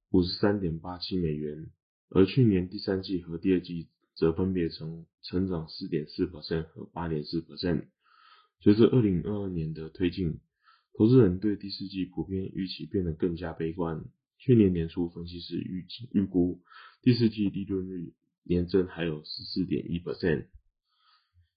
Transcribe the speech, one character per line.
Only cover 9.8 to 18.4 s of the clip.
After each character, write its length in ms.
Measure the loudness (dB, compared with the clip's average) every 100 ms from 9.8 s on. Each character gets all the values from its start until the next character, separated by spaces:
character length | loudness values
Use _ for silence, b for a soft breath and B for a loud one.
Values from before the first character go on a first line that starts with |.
| -12
推 240 | -2 -2
进， 260 | 0 -4 -4 _ b b b b 2
投 120 | 6
资 120 | 8
人 200 | 6 4
对 160 | -2 -4
第 140 | -8
四 180 | -12 -8
季 160 | -6
普 180 | -6 -6
遍 300 | -6 -6 -6
预 140 | -6 -8
期 180 | -8 -6
变 180 | -2
得 80 | -2
更 220 | -2 -4
加 180 | -4 -8
悲 200 | -6 -6
观。 320 | -4 -4 -6 -10 _ _ _
去 160 | 4
年 180 | 6 6
年 160 | 4 -2
初， 200 | -2 -4
分 180 | -6 -12
析 140 | -12
师 180 | -8 -8
预 260 | -6 -8 -10
期， 200 | -16 -4
预 100 | 0
估 400 | 2 2 2 0 B B B B
第 120 | 2
四 160 | 4 2
季 200 | 2 -2
利 140 | -2
润 240 | -4 -4 -4
率 260 | -8 -10 -14 _ _